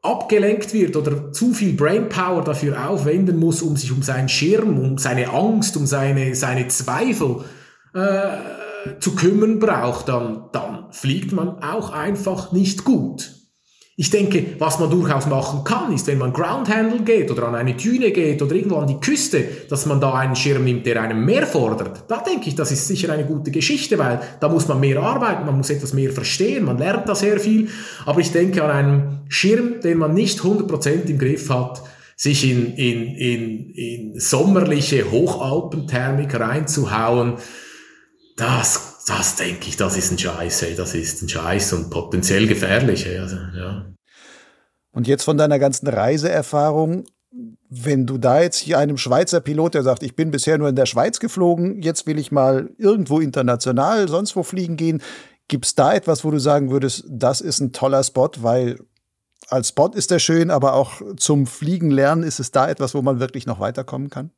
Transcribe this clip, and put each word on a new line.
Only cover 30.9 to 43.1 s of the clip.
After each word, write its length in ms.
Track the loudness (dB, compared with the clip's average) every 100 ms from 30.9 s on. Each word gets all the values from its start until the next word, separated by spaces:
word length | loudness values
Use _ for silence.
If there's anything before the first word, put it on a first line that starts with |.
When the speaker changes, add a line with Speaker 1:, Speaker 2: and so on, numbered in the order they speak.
| 0 0
Speaker 1:
im 80 | 0
Griff 320 | 0 0 0
hat, 320 | -2 -2 -8 -16 -20 -20 -4
sich 340 | 0 2 2
in, 240 | 2 0
in, 400 | 0 -2 0 -6
in, 560 | -4 -2 -2 -4 -8 -12
in 480 | -10 -10 -10 -12 -4
sommerliche 920 | 0 4 6 6 4 2 2 2 2
Hochalpenthermik 1300 | 2 2 0 -2 -2 -2 -6 -4 -2 0 0 0 -2
reinzuhauen, 920 | -2 -2 -2 -2 0 0 2 2 2 -2 -10 -18 -20 -20 -20 -20 _ _ _ -6
das, 680 | 0 0 0 -2 -4 -10 -6
das 300 | -2 -2 -2
denke 320 | -4 -6 -8
ich, 80 | -2
das 200 | -2 0
ist 140 | -2
ein 80 | -2
Scheiß, 440 | -4 -4 -4 -4
ey, 120 | -4
das 200 | -4 -4
ist 280 | -4 -4 -6
ein 60 | -6
Scheiß 440 | -4 -2 -2 0
und 160 | -2 -4
potenziell 560 | -6 -2 -2 0 2 2
gefährlich, 600 | 2 2 2 2 0
ey, 120 | -4